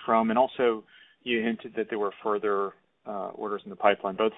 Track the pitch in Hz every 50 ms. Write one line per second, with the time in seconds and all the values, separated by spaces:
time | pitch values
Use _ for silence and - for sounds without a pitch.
0 | - - 117 113 113 113 110 120 135 - - - 127 120 113 110 - _ - -
1 | - _ _ _ _ 127 120 113 110 117 113 - - 120 107 113 107 - 117 104
2 | 104 98 - - - 110 104 101 104 104 101 98 98 98 - _ _ _ _ _
3 | _ 117 104 98 92 98 - - 110 104 101 98 - 101 95 - - 104 98 -
4 | - 98 92 92 110 110 -